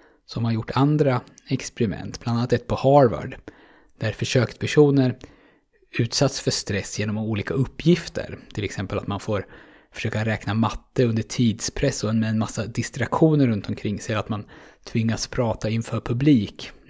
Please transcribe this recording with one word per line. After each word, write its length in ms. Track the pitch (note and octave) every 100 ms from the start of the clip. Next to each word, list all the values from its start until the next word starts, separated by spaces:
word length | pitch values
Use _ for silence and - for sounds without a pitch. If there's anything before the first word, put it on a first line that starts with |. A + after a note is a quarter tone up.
| _ _ -
så 140 | -
har 20 |
man 120 | A#2
gjort 180 | A2+ -
andra 480 | B2+ C#3+ D3+ C#3+ B2 - - -
experiment, 720 | B2+ - - A2 D#2 G2+ -
bland 180 | A#2 A#2
annat 160 | A#2+
ett 140 | A#2 -
på 80 | A2
Harvard, 600 | C3+ C#3+ B2 D2+ C3 - - - - - _ -
där 120 | A2
försökspersoner 1040 | - A#2 C3 A2+ - G#2 - D3 C#3 B2+ A#2+ - - _ _ _ _ _
utsatts 500 | - A2+ - C#3 -
för 100 | -
stress 480 | - - G2 - -
genom 180 | G#2+ G#2+
olika 360 | A2 G#2+ -
uppgifter. 840 | E2+ B2+ - D#3 F3 - - - - -
Till 100 | -
exempel 340 | G2+ - F#2+ G2+
att 100 | -
man 120 | G2
får 280 | - G#2 - - - - _
försöka 340 | - A2+ A2 A2
räkna 280 | G#2+ -
matte 520 | G#2+ A2 - - - B2
under 180 | A2
tidspress 800 | - - A#2 - - - C#3+ -
och 60 | G#2+
en, 140 | A2+
en 160 | A2 A2
massa 260 | G#2 - A2+
distraktioner 840 | A#2+ - - A2 - D#3+ D3+ B2+
runt 220 | G#2 -
omkring 300 | G#2+ A2+ G2
sig. 160 | - G#2+
Att 140 | -
man 160 | G#2+ - - - _
tvingas 440 | - A#2 A2+ G#2+ -
prata 420 | - A#2 G#2+ G#2+
inför 320 | A2+ A2+ A2
publik, 680 | - A#2+ C#3+ C3 F#2+ - - - -